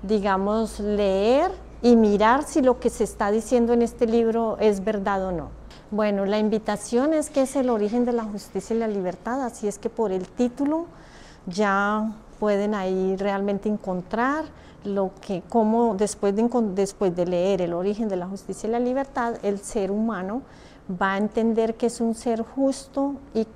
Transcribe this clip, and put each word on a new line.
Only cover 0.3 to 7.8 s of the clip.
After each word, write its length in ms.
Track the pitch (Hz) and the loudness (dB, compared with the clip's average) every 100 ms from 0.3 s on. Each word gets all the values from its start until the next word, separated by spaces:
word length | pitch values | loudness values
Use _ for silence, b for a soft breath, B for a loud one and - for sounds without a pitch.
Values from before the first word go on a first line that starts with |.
| 190 196 214 220 - | 0 0 0 -2 -4
leer 720 | 208 208 202 190 208 262 359 370 - - | -2 0 2 2 4 4 2 -2 -16 0
y 140 | 240 233 | 6 6
mirar 480 | 214 202 214 262 | 6 6 4 4
si 180 | 302 320 | 2 2
lo 180 | 254 247 | 4 4
que 100 | 240 | 0
se 140 | - | 0
está 280 | 202 - 208 | -4 0 0
diciendo 420 | 214 226 247 233 | 0 2 2 4
en 80 | 240 | 4
este 240 | 233 233 233 | 2 0 2
libro 520 | 233 226 226 226 - | 4 4 2 0 2
es 240 | 214 196 | 2 2
verdad 420 | 190 214 196 196 185 | -2 -2 -2 -2 -2
o 60 | |
no. 180 | 175 135 - - B B | -4 -6 -14 -20 B B
Bueno, 340 | 208 214 202 196 | -2 0 0 0
la 120 | 214 | 2
invitación 760 | 214 214 220 208 - 240 285 | 2 0 -2 -6 0 0 2
es 160 | 311 302 | 0 0
que 120 | - | 0
es 140 | 262 294 | 0 0
el 140 | 254 | 0
origen 360 | 226 | 2